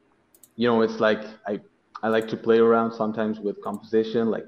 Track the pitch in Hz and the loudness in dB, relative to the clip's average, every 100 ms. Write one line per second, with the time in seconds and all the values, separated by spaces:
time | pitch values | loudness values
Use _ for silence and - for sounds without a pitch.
0 | _ _ _ _ - - 120 117 110 110 | _ _ _ _ -16 -2 2 2 2 2
1 | 110 107 - - 101 101 - _ _ - | 0 0 -4 -14 -10 -10 -10 _ _ -8
2 | 110 110 110 113 113 113 113 117 113 - | -2 -2 -2 -2 2 4 6 4 0 -2
3 | 107 110 107 107 101 98 104 101 - 110 | -4 -2 -4 -4 -6 -8 -8 -10 -2 0
4 | 110 120 113 98 | 0 0 -2 -2